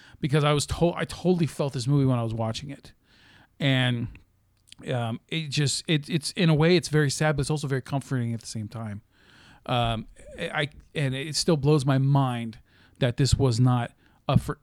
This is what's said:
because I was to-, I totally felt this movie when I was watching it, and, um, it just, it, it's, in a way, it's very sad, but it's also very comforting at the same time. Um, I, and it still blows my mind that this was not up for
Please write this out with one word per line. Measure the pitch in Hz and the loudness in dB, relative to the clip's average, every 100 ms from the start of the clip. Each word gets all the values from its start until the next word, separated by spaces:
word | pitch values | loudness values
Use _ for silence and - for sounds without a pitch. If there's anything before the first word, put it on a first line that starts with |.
| - - | -20 -8
because | 147 151 | 0 2
I | 147 | 2
was | 147 - | 2 0
to-, | - 170 | 0 0
I | - 165 | 0 -6
totally | - 170 175 151 | -2 0 2 0
felt | - 143 | -2 -4
this | 131 120 | -2 2
movie | 143 131 | 4 4
when | 123 | 2
I | |
was | 113 | 0
watching | 113 113 110 147 | -2 -4 -6 -10
it, | - - - _ _ _ _ _ - | -16 -18 -20 _ _ _ _ _ -4
and, | 143 131 127 120 120 - _ _ _ _ _ - - | 0 2 0 -2 -6 -12 _ _ _ _ _ -14 -6
um, | 127 117 117 - | -4 -4 -8 -8
it | 165 151 | -8 -4
just, | 139 139 - - | -2 0 -2 -2
it, | 156 - | -2 0
it's, | 165 - | -4 -4
in | - 165 | 0 2
a | |
way, | 147 160 180 | 4 4 4
it's | - | 2
very | 151 147 | 2 2
sad, | - 156 147 | 0 0 0
but | |
it's | 135 | -2
also | 151 139 | -2 -2
very | 135 | -4
comforting | - 143 - 131 117 | -4 -6 -4 -4 -2
at | 117 | -4
the | - | -8
same | 113 107 | -10 -8
time. | 113 113 101 - _ _ - - - - | -10 -10 -12 -16 _ _ -20 -20 -16 -4
Um, | 123 117 113 - - - - | -2 0 -2 -8 -16 -18 -10
I, | - 156 147 - - - | -8 -4 -6 -8 -12 -6
and | 139 | -4
it | 131 156 143 | -4 -6 -4
still | - 156 | 0 2
blows | 139 151 135 | 4 2 4
my | 135 | 2
mind | 135 143 131 120 117 110 _ _ _ - | 4 2 2 -2 -8 -12 _ _ _ -4
that | 123 117 | -2 2
this | 135 - | 2 4
was | 135 113 | 2 4
not | 127 123 120 _ _ _ - | 4 2 -2 _ _ _ 0
up | 135 | 0
for | - 143 | 0 -8